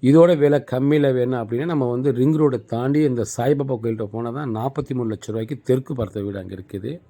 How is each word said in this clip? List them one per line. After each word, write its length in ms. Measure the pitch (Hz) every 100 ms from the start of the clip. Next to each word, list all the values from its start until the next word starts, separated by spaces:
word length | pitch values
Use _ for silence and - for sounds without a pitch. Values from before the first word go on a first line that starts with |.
இதோட 360 | 127 151 170 170
விலை 260 | 143 143 -
கம்மியில 420 | 127 139 151 143
வேணும் 260 | 127 123 127
அப்படின்னா, 260 | 110 117 160
நம்ம 260 | 160 127
வந்து 200 | 120 135
ரிங் 260 | 120 131 156
ரோடை 280 | 151 123 -
தாண்டி 340 | 117 127 143
இந்த 260 | 151 123 107 -
சாய்பாபா 400 | 123 143 135 127
கோயில்கிட்ட 220 | 113 110 107
போனா 240 | 110 120
தான் 260 | 127 147 110
நாற்பத்தி 380 | 123 139 135
மூணு 160 | 131 120
லட்சம் 260 | 107 - 110
ரூபாய்க்கு 240 | 113 139
தெற்கு 340 | - 127 135 135
பார்த்த 260 | 107 104
வீடு 160 | 101 98
அங்க 180 | 92 95
இருக்குது. 460 | 98 101 107 165 _